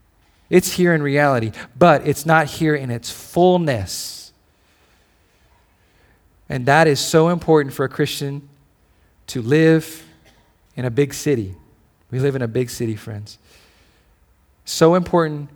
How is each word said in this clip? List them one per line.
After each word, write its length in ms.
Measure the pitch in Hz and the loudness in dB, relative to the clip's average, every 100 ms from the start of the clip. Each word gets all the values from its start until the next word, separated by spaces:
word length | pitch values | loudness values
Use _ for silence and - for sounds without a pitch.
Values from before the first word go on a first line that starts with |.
| _ _ _ _ - | _ _ _ _ 0
It's 240 | 175 - | 0 2
here 220 | - 175 | 0 2
in 80 | 160 | 2
reality, 500 | 143 143 147 123 110 - - - | 0 2 2 2 -2 -8 -8 4
but 300 | 175 143 151 | 4 4 0
it's 180 | - | -4
not 220 | 160 160 147 | 2 2 0
here 280 | - 156 | -2 -2
in 160 | 147 131 | -2 -4
its 200 | 117 - | -8 -10
fullness. 1200 | - - 175 180 180 156 117 90 - - - - _ _ _ _ _ _ _ _ _ _ _ _ _ _ _ _ _ _ _ _ _ - | -16 -6 2 2 2 0 -2 -4 -10 -12 -16 -20 _ _ _ _ _ _ _ _ _ _ _ _ _ _ _ _ _ _ _ _ _ -10
And 180 | 139 123 | -4 2
that 200 | 151 160 | 4 4
is 140 | 135 | 2
so 280 | - 160 165 | 2 2 2
important 460 | 175 165 156 139 | 0 2 2 2
for 100 | - | -4
a 40 | 131 | -4
Christian 600 | - 147 - 143 143 - _ _ _ _ _ _ _ - | -4 -4 -4 -8 -10 -14 _ _ _ _ _ _ _ -12
to 140 | 127 | -6
live 600 | 113 151 160 160 - - - _ _ _ _ _ _ - | 2 4 6 4 0 -14 -20 _ _ _ _ _ _ -8
in 80 | |
a 60 | 123 | -4
big 220 | 117 143 | 0 -2
city. 440 | - 151 123 95 90 _ _ _ _ - | -2 -2 -2 -4 -10 _ _ _ _ -10
We 100 | 123 | -4
live 160 | 139 131 | -2 -2
in 60 | |
a 60 | 117 | -4
big 220 | 123 123 | -4 -4
city, 240 | - 117 | -6 -6
friends. 440 | 107 - 104 107 - _ _ _ _ _ _ _ _ _ _ _ _ | -6 -10 -14 -16 -20 _ _ _ _ _ _ _ _ _ _ _ _
So 300 | - - 165 | -8 2 4
important 560 | 180 175 175 160 147 143 | 4 2 0 0 -4 -12